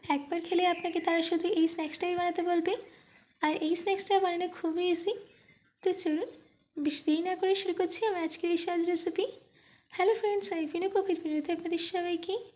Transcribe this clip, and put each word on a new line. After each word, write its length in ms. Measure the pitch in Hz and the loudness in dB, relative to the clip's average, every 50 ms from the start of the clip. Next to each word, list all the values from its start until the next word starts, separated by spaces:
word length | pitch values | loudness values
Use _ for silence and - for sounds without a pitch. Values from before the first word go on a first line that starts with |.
| - - | -2 -2
একবার 300 | 294 277 285 - 339 339 | -2 -2 -2 -2 -4 -4
খেলে 240 | 330 - 381 339 359 | -2 0 0 2 4
আপনাকে 320 | 359 339 349 - 349 330 339 | 4 2 0 -2 -4 -2 0
তারা 200 | 311 349 330 339 | 0 2 2 2
শুধু 240 | 320 - 349 330 330 349 | 2 2 0 0 0 0
এই 140 | 427 330 320 320 | 2 2 4 2
স্ন্যাক্সটাই 460 | - - 320 302 - - 359 359 359 | 2 0 -2 -4 -2 -2 -2 0 0
বানাতে 260 | 349 349 349 339 359 | 0 0 0 0 0
বলবে। 300 | 339 349 349 339 330 359 415 - - - - - - _ _ - _ _ _ _ | 0 2 2 2 2 0 -2 -2 -6 -16 -20 -20 -20 _ _ -20 _ _ _ _
আর 120 | - 302 311 - | -2 -2 0 0
এই 120 | 320 311 339 | 0 0 0
স্ন্যাক্সটা 380 | - - 403 392 392 - - 392 381 | 0 2 0 0 0 2 4 4 4
বানানো 260 | 392 359 349 339 359 349 349 | 4 2 0 -2 -4 -4 -6
খুবই 300 | - - 330 320 349 359 359 | -4 -4 -2 0 0 2 2
ইজি। 220 | 349 330 - 392 466 - - - - _ _ _ - _ _ _ _ _ | 2 2 0 -2 -4 -4 -8 -18 -20 _ _ _ -20 _ _ _ _ _
তো 60 | - 381 | -2 0
চলুন, 360 | 370 381 - 339 302 320 466 - - - - _ _ _ _ _ _ | 0 0 0 0 0 -2 -2 -6 -10 -20 -20 _ _ _ _ _ _
বেশি 240 | 320 285 302 285 - - | -2 -2 -2 -2 0 0
দেরি 180 | - 302 320 | 0 0 0
না 120 | 349 370 370 359 | 0 -2 -2 0
করে 160 | - 370 392 | 2 2 2
শুরু 200 | 392 - 370 339 | 2 0 -2 0
করছি 260 | 339 370 - - - 440 | 0 0 0 0 0 0
আমার 160 | 440 392 349 330 | 0 0 0 -2
আজকের 240 | 320 - - - 339 | -2 -2 -2 0 0
এই 100 | 349 330 | 2 2
সহজ 200 | - - 349 349 339 | 0 0 0 0 0
রেসিপি। 380 | 349 359 330 - 359 320 - 392 - - - - _ _ _ - - - _ _ _ | 2 2 2 2 0 0 -2 -2 -2 -6 -14 -20 _ _ _ -20 -20 -20 _ _ _
হ্যালো 220 | - - 359 403 440 | -2 2 2 2 4
ফ্রেন্ডস, 320 | 440 - 415 415 403 392 - | 2 2 0 0 0 -2 -2
আমি 140 | 370 330 320 294 | -2 -2 -2 -2
পিনু 200 | 330 339 359 381 | -2 -2 -2 2
কুকিং 260 | - 415 392 - 339 330 | 2 2 2 2 -2 -2
পিনুতে 300 | - 311 302 302 294 349 | -2 -2 -2 -2 0 -2
আপনাদের 280 | 339 320 330 330 339 330 - - | -4 -2 -2 -2 -2 0 0 0
সবাইকে 460 | - 359 349 349 349 330 330 - 370 480 480 - _ | 0 -2 0 0 -2 -2 -2 -4 -6 -6 -6 -10 _